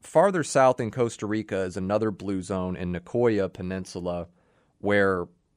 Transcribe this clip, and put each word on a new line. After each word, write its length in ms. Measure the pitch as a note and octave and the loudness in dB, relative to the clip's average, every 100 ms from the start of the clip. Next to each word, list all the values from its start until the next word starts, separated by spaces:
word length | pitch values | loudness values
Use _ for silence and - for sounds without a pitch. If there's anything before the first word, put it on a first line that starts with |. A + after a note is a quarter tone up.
farther 440 | - D#3+ G3 F3+ | -2 4 4 2
south 360 | - C#3+ C3 C3 | 0 4 4 4
in 100 | A2+ | -2
Costa 360 | B2+ A#2 - G#2 | -2 -2 -2 -4
Rica 360 | A2 G#2+ F#2+ | -4 -2 -4
is 140 | F#2 F#2 | -4 -4
another 340 | F#2 G#2+ A2 | -2 0 0
blue 320 | F2+ G2 G2 | -4 -4 -4
zone 340 | F2 F#2+ F#2 F2+ | -4 -4 -4 -4
in 160 | F2+ | -4
Nicoya 600 | F2 - B2 A#2+ G#2 F#2 | -6 -4 0 2 2 -2
Peninsula, 760 | - F2+ F#2+ F#2 F#2 F2 F2 E2+ _ _ _ _ _ | -4 -8 -8 -8 -8 -6 -6 -10 _ _ _ _ _
where, 480 | G2+ G2+ G2 F#2 F2 _ _ | 2 4 4 2 -4 _ _